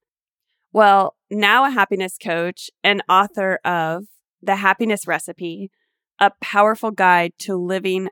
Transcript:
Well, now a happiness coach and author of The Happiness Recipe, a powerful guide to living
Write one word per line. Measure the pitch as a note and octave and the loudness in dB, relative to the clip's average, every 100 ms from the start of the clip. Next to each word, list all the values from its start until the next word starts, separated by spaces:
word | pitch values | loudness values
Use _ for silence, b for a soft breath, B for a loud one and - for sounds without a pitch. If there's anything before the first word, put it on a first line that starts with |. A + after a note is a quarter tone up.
| _ _ _ _ _ _ _ | _ _ _ _ _ _ _
Well, | G#3 G#3 G3 F#3+ - - | 2 4 4 2 -6 -10
now | G#3 G3+ A#3 | -2 2 2
a | C4+ | 2
happiness | B3 G3 F#3+ F#3 - | 0 0 -2 -6 -8
coach | A3 E3+ F3 - - _ | -6 -4 -4 -8 -16 _
and | F#3 G3+ - | -2 0 2
author | F#3 G3+ - F#3+ F#3 | 2 2 -2 -2 -2
of | - F3 D#3+ E3+ G#3 _ _ _ | -2 -2 -4 -6 -10 _ _ _
The | F#3 G3 | -4 0
Happiness | G3 G3 A3+ G#3 - | 2 2 0 -4 -4
Recipe, | D#3+ - - E3+ E3 G3 _ _ _ _ - | -6 -6 -10 -10 -10 -14 _ _ _ _ 0
a | G3 - | 0 0
powerful | - G3+ G#3+ A3 A3+ | -4 2 2 2 -4
guide | G#3 F#3 F3+ F3 - | 0 4 4 2 -6
to | - F#3 | -8 -6
living | F3+ F#3+ F#3+ F#3 F#3+ | -4 -4 -2 -4 -4